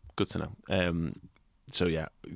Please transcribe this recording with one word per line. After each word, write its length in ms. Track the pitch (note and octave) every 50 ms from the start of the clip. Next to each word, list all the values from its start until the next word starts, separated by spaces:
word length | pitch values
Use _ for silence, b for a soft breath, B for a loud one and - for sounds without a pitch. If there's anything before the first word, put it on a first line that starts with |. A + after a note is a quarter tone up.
| - - -
Good 120 | - G#2 -
to 80 | - F2+
know. 140 | D#2+ D#2+ G2+ - - -
Um, 460 | F#2+ F#2+ F2+ F2+ E2+ E2+ E2 E2 - - - - - _ _ _ _ _ _ -
so 180 | - - F#2
yeah, 220 | F2+ D#2+ D#2 D#2 - - _ - - -